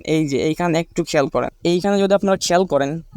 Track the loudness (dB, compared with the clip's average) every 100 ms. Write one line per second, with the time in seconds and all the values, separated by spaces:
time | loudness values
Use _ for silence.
0 | 0 0 0 0 0 0 0 -2 -2 -6
1 | -2 0 0 -2 -4 -4 0 0 2 2
2 | 2 2 2 0 2 2 2 0 0 -4
3 | -10